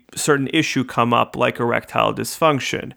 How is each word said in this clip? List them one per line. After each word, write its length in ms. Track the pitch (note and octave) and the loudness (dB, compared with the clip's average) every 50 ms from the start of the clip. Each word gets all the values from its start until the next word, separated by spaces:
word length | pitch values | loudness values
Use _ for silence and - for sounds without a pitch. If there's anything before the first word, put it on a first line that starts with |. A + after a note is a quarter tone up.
| _ _ - | _ _ -10
certain 320 | - - D#3+ D3 C#3 C3+ - | -4 0 2 2 2 0 0
issue 340 | - D#3+ D3+ - - C#3 | 0 0 0 2 0 -2
come 320 | B2 B2+ - B2 A#2 A#2+ A#2+ | -2 0 0 0 2 2 4
up 220 | A#2 A#2 - - | 2 2 0 0
like 240 | C3 B2 A#2+ A#2+ - | -2 -2 -2 0 -2
erectile 520 | A#2+ A#2+ A#2 A2+ - - - B2 A2 G#2+ | -2 0 0 0 -2 -2 -2 0 0 0
dysfunction. 800 | - - A2+ - - - E3 D#3 D3 B2+ - - - - - - - | 0 -2 -6 -8 -2 2 2 2 2 2 -2 -4 -6 -6 -8 -10 -14